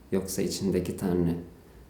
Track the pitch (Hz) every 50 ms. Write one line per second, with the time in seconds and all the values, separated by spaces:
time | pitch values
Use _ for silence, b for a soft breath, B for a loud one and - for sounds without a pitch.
0 | - - - 95 92 - - - 95 90 - - 98 95 90 90 87 - - -
1 | 98 92 87 90 87 82 82 82 - - - b b b b b b